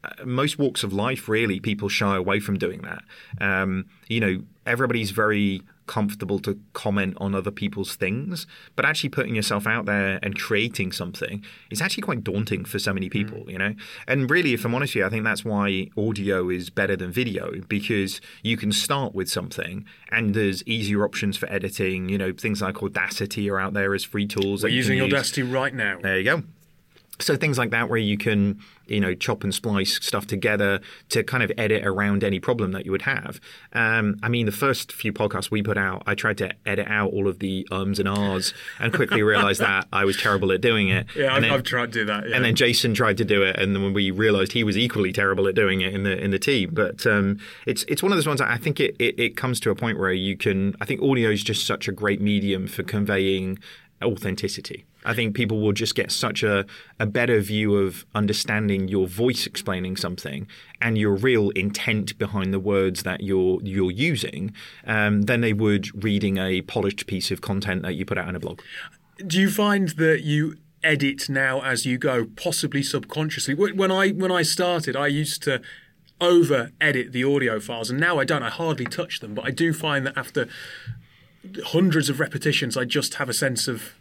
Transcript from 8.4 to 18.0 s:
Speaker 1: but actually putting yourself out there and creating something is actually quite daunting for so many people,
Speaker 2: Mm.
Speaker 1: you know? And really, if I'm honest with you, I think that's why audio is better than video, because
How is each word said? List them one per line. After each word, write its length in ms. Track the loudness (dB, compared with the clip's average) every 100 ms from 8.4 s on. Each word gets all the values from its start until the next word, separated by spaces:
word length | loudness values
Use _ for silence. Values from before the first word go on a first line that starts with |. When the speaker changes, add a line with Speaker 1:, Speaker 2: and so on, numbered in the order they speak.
| -10 -18 -12
Speaker 1:
but 100 | -2
actually 240 | 0 0 -2
putting 280 | -2 -2 -2
yourself 320 | 0 0 0
out 180 | -2 0
there 320 | 0 0 -2
and 160 | -4 -6
creating 540 | 0 0 0 -2 -4
something 540 | -4 -6 -4 -4 -6 -12 -20 -10
is 100 | -6
actually 220 | -4 -4
quite 220 | -4 -4
daunting 400 | -2 -2 -2 -4
for 160 | -4 -4
so 120 | -2
many 160 | -2 -2
people, 300 | -2 -4 -6
Speaker 2:
Mm. 60 | -12
Speaker 1:
you 60 | -4
know? 160 | -4 -4 -12 -16 -2
And 200 | 0 2
really, 240 | 2 2
if 120 | 0
I'm 100 | 0
honest 220 | -2 0 0
with 60 |
you, 40 | 0
I 40 |
think 120 | 0
that's 220 | -2 -2
why 440 | -2 0 0 -2 -4 -2
audio 540 | -2 0 0 0 0
is 200 | -2 -4
better 260 | -2 0 0
than 160 | -2
video, 400 | -2 -2 -4 -6 -10 -4
because 520 | -4 0 0